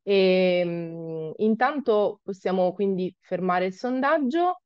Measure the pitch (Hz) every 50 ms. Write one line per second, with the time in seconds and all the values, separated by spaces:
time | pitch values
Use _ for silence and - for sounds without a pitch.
0 | _ 196 202 196 190 185 185 185 185 180 180 180 180 175 170 170 170 165 165 165
1 | 165 165 160 160 160 156 - - 202 220 226 226 254 269 311 285 - 240 214 208
2 | 208 180 - _ _ - 202 190 _ 196 185 190 180 180 180 190 202 196 190 185
3 | 185 175 - _ _ - 185 175 185 185 180 180 185 190 185 - - 247 254 262
4 | 262 277 311 320 285 240 285 339 349 359 359 359 _